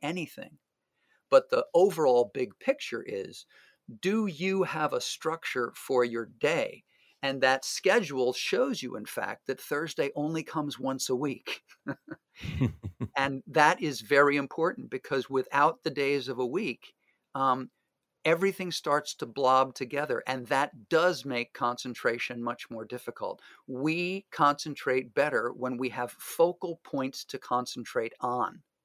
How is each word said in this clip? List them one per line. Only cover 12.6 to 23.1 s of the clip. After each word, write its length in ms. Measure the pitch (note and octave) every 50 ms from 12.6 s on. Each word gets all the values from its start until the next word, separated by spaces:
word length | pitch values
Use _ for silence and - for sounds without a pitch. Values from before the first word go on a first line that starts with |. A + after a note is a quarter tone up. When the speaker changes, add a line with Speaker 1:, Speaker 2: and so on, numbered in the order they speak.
| C3 A#2 - - - G2 - _ A#2+ - -
Speaker 1:
And 260 | C#3 C3+ C#3 C3+ C3+ - -
that 340 | C3 D#3 D3 D3+ F#3 -
is 200 | - D3+ C3+ -
very 360 | A2 G2+ C#3+ C#3 D3 C#3+ C#3+ C#3+
important, 540 | C#3 C3+ - - D#3+ F3+ - - - A#2
because 360 | B2+ C3 - - C#3+ C3+ A#2+ -
without 540 | C3+ C3 B2+ - - C#3 D3 D#3+ D#3 -
the 80 | _ D#3+
days 380 | C3+ C#3+ C#3 C#3 C#3+ C#3 A#2+ B2+
of 100 | B2 A#2+
a 80 | B2+
week, 480 | A#2+ C#3 F#3+ A3+ D3+ A2+ - - - _ _ _ _ _ _ _ _ -
um, 380 | C3+ C3+ C3 B2+ C3 B2+ - _ _ _ _ _ _ _ _ _ _ _
everything 480 | D#3+ E3 E3+ F#3+ G3 F#3 - F#3 F3+
starts 440 | - - - D#3+ C#3+ D3 D3 - -
to 100 | - D3
blob 480 | B2 G#2+ C#3 C3+ B2+ C3 C3 C3+ C3+ -
together, 480 | - C3+ A#2 - C#3 D3+ C#3+ B2 A2+ - -
and 180 | C3 C3 B2 A2
that 400 | C3+ C3+ D3 D3 - B2 G#2+ _
does 380 | E3 D#3+ E3+ F3+ F3 - -
make 280 | C#3 B2+ A#2+ A#2+ - -
concentration 920 | - C3 A#2+ A#2+ - - B2+ A#2 - - B2 A#2 A#2+ - - A#2+ A#2 A#2+
much 260 | A#2+ A#2+ - - -
more 160 | A#2 A2+ A2+
difficult. 560 | A2+ B2 B2 - -